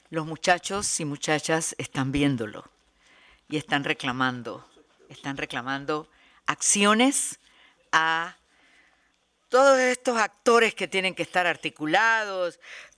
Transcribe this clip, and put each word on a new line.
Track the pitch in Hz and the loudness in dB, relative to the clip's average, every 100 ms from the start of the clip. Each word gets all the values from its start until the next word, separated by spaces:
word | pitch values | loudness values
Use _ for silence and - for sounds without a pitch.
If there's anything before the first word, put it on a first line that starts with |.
| _ | _
Los | 160 156 | -8 -6
muchachos | 156 - 175 - 196 - - | -4 2 2 0 -6 -4 -4
y | 147 | -6
muchachas | 143 - 151 - 160 - - | -6 -2 -2 0 -2 -2 -8
están | 131 147 135 | -8 -4 -2
viéndolo | 143 143 123 107 92 - _ _ _ _ _ _ _ _ | 2 0 0 -6 -10 -20 _ _ _ _ _ _ _ _
y | 151 | -8
están | - 143 139 | -2 -2 -2
reclamando, | 147 135 127 127 123 113 - - _ _ _ _ | -4 -4 -2 -2 -4 -10 -14 -16 _ _ _ _
están | 139 143 139 | -14 -10 -8
reclamando | 151 135 127 139 143 151 160 _ _ _ - | -6 -8 -6 -8 -4 -6 -6 _ _ _ -6
acciones | - - 208 202 220 262 - - - _ _ _ _ - | -4 0 2 4 4 2 2 -6 -10 _ _ _ _ -2
a | 160 160 165 175 - _ _ _ _ _ _ _ _ _ _ - | 0 2 -2 -4 -14 _ _ _ _ _ _ _ _ _ _ 0
todos | 247 277 262 | 6 6 6
estos | 254 247 254 233 | 4 0 -2 0
actores | 202 _ 240 233 220 - | 0 _ 4 6 4 0
que | 180 | -4
tienen | 190 185 170 | -2 -2 -4
que | |
estar | 160 185 175 | -2 0 0
articulados, | 156 156 - 151 185 226 226 208 190 175 - - - - | -2 -6 -6 0 2 2 0 -2 -4 -4 -6 -20 -20 -20